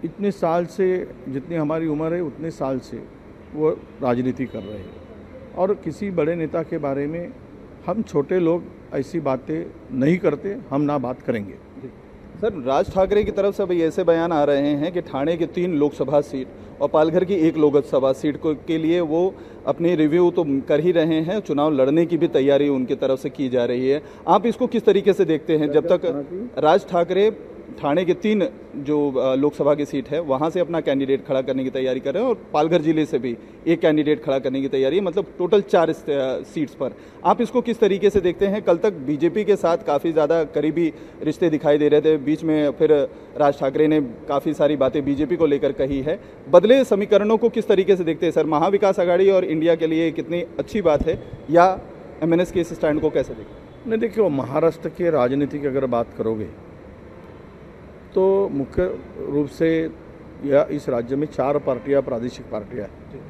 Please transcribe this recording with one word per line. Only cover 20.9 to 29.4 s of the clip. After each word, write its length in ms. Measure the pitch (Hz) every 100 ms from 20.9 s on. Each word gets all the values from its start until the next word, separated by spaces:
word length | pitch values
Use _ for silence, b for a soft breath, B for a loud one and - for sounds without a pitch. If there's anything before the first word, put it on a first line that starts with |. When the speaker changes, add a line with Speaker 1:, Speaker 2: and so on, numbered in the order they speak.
Speaker 2:
रहे 300 | 170 160 160
हैं, 180 | 160 208
चुनाव 320 | 196 143 151
लड़ने 340 | 147 131 156 170
की 120 | 170
भी 100 | 165
तैयारी 420 | 147 139 139 143
उनकी 260 | 135 127 131
तरफ 240 | 135 131
से 100 | 151
की 200 | - 135
जा 160 | 123 120
रही 240 | 123 127
है। 120 | 143 B B -
आप 180 | 190 220
इसको 220 | - 254
किस 180 | 233 -
तरीके 280 | 196 196
से 120 | - 175
देखते 320 | 156 - 156
हैं? 140 | 147
जब 160 | 151 160
तक 140 | 180
Speaker 1:
कहाँ 220 | 180 143
की? 380 | 143 180 240 -
Speaker 2:
राज 280 | 151 185 -
ठाकरे 420 | 180 170 185 208 208 - - - -
ठाणे 240 | 151 151 180
के 80 |
तीन 360 | 170 214 214 175 - - 135
जो, 360 | 139 151 143
अ, 240 | 131 131
लोकसभा 400 | 131